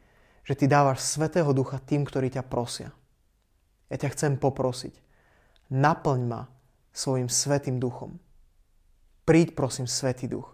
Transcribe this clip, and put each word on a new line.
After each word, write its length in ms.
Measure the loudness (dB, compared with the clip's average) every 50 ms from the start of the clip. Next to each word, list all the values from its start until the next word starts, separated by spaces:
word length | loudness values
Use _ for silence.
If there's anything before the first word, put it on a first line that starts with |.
| _ _ _ _ _ _ _ _
že 160 | -6 -6 0 2
ty 80 | 4
dávaš 400 | 6 6 6 6 4 2 0 -2
Svätého 400 | -4 -2 -2 -2 0 2 2 2 4 2
Ducha 240 | 2 0 -2 -4 -10
tým, 240 | -4 -2 0 0
ktorí 320 | 0 0 -2 -2 -2 -2 -2
ťa 80 | -4 -6 -4
prosia. 400 | -4 -4 -4 -4 -6 -10 -12 -14 -16 _ _ _ _ _ _ _ _ _ _ _ _ _ _ _ _ _ _ -10 -6
Ja 20 |
ťa 220 | -4 -4 -4 -4 -2
chcem 140 | 0 0 0
poprosiť, 640 | 2 0 0 0 0 -2 -2 -2 -4 -10 -14 -16 _ _ _ _ _ _ _ _ _ _ _ _ _ _ -4
naplň 500 | 0 2 4 4 2 2 0 0 0 0 -2
ma 240 | -4 -6 -6 -10 -14 -18 _ _ _ _ _ _ _
svojim 400 | _ -6 -2 -2 0 0 0 0
Svätým 480 | -2 -2 0 0 0 0 0 -2 -2 -2
Duchom. 400 | -2 -4 -4 -8 -12 -16 -16 -18 -20 _ _ -20 -20 _ _ _ _ _ _ _ _ _ _ _ _ _ _ _
Príď, 320 | _ 6 6 6 6 4 2
prosím, 320 | -2 -4 -4 -4 -6 -6
Svätý 400 | -6 -4 -2 -2 -2 -2 -2 -4
Duch, 240 | -6 -6 -8 -8 -12